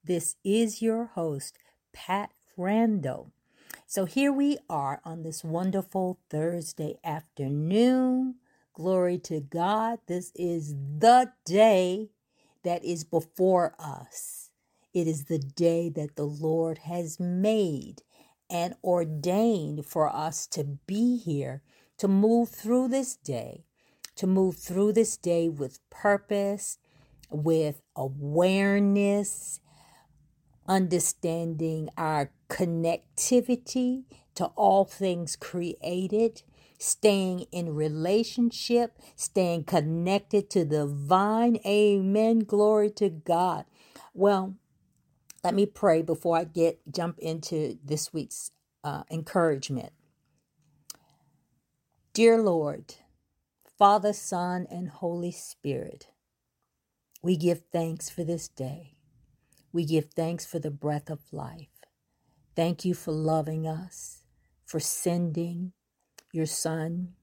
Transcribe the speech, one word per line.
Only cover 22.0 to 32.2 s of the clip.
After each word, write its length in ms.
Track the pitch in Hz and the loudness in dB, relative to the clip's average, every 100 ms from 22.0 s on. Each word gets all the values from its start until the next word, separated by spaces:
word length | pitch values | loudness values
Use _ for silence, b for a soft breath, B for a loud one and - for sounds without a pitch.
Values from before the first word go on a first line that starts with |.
| 196 | 2
move 440 | 196 214 233 233 | 4 6 4 2
through 380 | - 208 247 262 | -4 0 0 2
this 280 | 269 262 - | -2 -2 -10
day, 480 | - 120 120 - _ B B B B | -8 -8 -8 -14 _ B B B B
to 120 | - 185 | -4 0
move 300 | 190 190 165 | 2 2 -2
through 360 | - 185 208 | -6 0 2
this 240 | 220 226 - | 4 2 0
day 320 | 175 170 165 | 0 2 0
with 320 | 147 135 - _ | -2 -8 -8 _
purpose, 880 | - 208 202 - 202 202 202 - - b b b b b | -2 2 2 0 -2 -2 -4 -8 -12 b b b b b
with 500 | 151 151 160 151 147 _ - | -4 2 2 2 -4 _ -8
awareness, 1600 | 135 139 143 156 180 196 196 202 202 202 202 202 196 - - - b b b b b _ _ _ _ _ - | -8 -6 -2 4 4 4 4 4 4 4 4 2 -2 -8 -12 -16 b b b b b _ _ _ _ _ 0
understanding 1200 | 190 180 175 - - 175 165 165 160 160 160 156 - | 2 2 2 0 -2 -4 -2 -4 -2 -2 -4 -6 -4
our 340 | 160 151 | -2 0